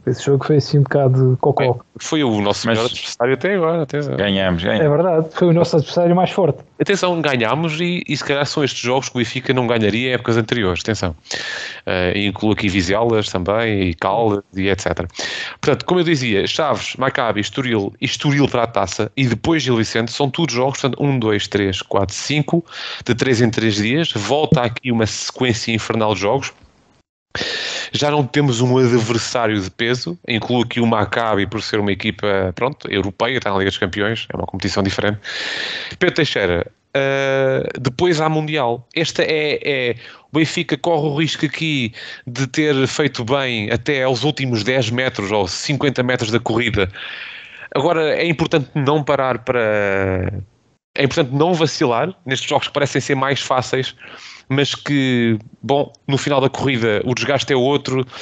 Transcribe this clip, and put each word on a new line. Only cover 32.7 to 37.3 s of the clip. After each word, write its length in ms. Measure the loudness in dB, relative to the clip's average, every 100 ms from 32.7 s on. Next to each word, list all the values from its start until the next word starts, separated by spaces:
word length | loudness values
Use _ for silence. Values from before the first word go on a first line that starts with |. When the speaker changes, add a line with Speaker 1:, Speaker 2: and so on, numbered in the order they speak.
| -4 -4
Speaker 2:
europeia, 480 | -2 -2 -2 -2 0
está 120 | -2
na 60 | 0
Liga 140 | 0
dos 80 | 0
Campeões, 480 | -2 0 -2 -2 -6
é 60 | -6
uma 100 | -6
competição 360 | -4 -2 0
diferente. 360 | 0 0 -2 -2 -8 -10 -8 -6 -8 -8 -10 -2
Pedro 160 | 0 2
Teixeira, 500 | 0 0 0 0 -2 -10 _
eh, 760 | -2 0 0 0